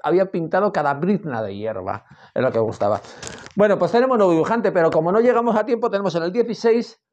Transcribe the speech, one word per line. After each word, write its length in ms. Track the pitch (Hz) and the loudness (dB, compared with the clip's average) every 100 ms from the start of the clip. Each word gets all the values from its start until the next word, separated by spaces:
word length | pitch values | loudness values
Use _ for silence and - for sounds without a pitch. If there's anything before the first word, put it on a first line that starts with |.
había 280 | 151 180 190 | 0 2 2
pintado 420 | 175 156 180 208 | -2 -2 0 0
cada 220 | 202 143 | 0 -2
brizna 480 | 139 175 208 160 117 | 0 0 -2 -2 -6
de 140 | 104 101 | -6 -6
hierba. 480 | 110 98 95 101 - - - | -6 -6 -6 -8 -10 -20 -10
Es 80 | - | -2
lo 100 | 127 | 0
que 60 | 113 | 0
gustaba. 420 | 110 - 104 104 - - - - - - | -2 0 -2 -2 -6 -16 -16 -16 -6 2
Bueno, 220 | 208 190 | 2 2
pues 140 | 170 | 2
tenemos 260 | 233 262 233 | 2 2 4
nuevo 140 | 180 | 4
dibujante, 400 | 165 156 233 196 | 4 2 0 0
pero 180 | 170 160 | 2 2
como 220 | 165 165 | 2 2
no 80 | 208 | 2
llegamos 360 | 247 233 240 214 | 4 2 2 0
a 80 | |
tiempo, 260 | 220 233 226 | 0 -2 -2
tenemos 240 | 196 196 | -2 -2
en 80 | 165 | -2
el 100 | 170 | -2
dieciséis 680 | 233 233 202 226 233 - - _ | -2 -4 0 0 0 -2 -12 _